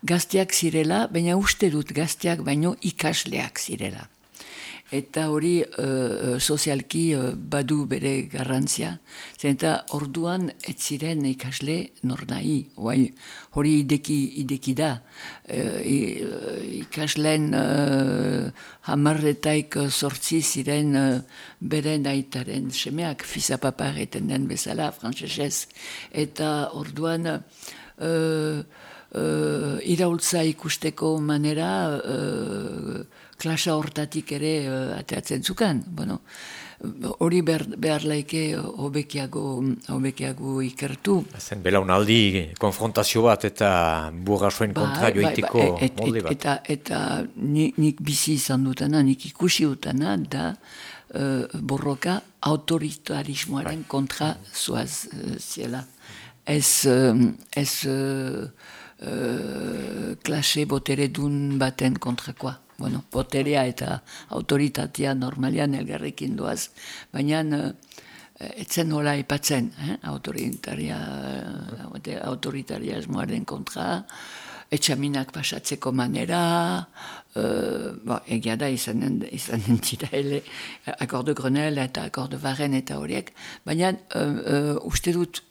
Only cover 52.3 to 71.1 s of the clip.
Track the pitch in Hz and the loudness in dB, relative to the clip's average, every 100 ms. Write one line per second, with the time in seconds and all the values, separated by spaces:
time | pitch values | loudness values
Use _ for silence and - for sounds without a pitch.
52.3 | _ 147 151 151 165 151 147 - 147 147 | _ 2 2 2 0 0 -6 -6 -4 -4
53.3 | 139 - 135 147 160 - 139 135 - 151 | -4 -2 -2 -2 -6 -2 -2 -2 0 -2
54.3 | 170 - - - 117 113 - - - - | -2 -8 -6 -2 -2 -2 -6 -8 -8 -6
55.3 | - - - - 127 - - - - - | -6 -8 -8 -6 -6 -8 -18 -20 -18 -18
56.3 | - - 147 139 - 139 127 131 117 120 | -14 -2 2 4 6 6 8 8 8 6
57.3 | - - - 139 - 135 135 135 135 131 | 4 -6 -2 0 0 0 0 0 -2 -4
58.3 | 131 110 - - - - - - - 120 | -4 -8 -12 -20 -20 -20 -14 -8 -4 -2
59.3 | 123 - 69 - - - - - - - | -2 -4 -6 -4 -4 -6 -6 -6 -6 -2
60.3 | 151 143 156 147 139 - 139 143 - 143 | 0 2 2 2 0 2 2 2 2 0
61.3 | 143 143 139 131 127 131 - 127 120 - | 2 2 2 2 4 2 2 -2 -4 -6
62.3 | - 135 135 _ - - - - 131 131 | -8 -8 -8 _ -6 -4 -4 -2 -4 0
63.3 | 139 139 147 127 120 - - - - - | 0 2 2 2 -2 -4 -4 -8 -20 -8
64.3 | - - 143 147 - 143 - 143 135 127 | -6 2 4 4 0 -6 -2 0 0 -2
65.3 | - 131 156 147 139 - - 147 - 139 | 0 0 2 2 0 -2 -4 -6 -4 -4
66.3 | - - - - - - - - 143 143 | -2 -2 -4 -6 -10 -16 -16 -10 -2 0
67.3 | 156 156 147 160 - - - - - - | 2 0 0 -2 -6 -16 -20 -20 -20 -20
68.3 | - - 220 - 170 165 151 147 143 139 | -16 -14 -12 -4 0 2 2 2 0 0
69.3 | 143 - 139 117 - 147 202 - 143 - | 0 2 2 0 -4 -6 -6 -6 -8 -6
70.3 | - - - - - 76 - 78 | -4 -4 -6 -8 -6 -4 -6 -6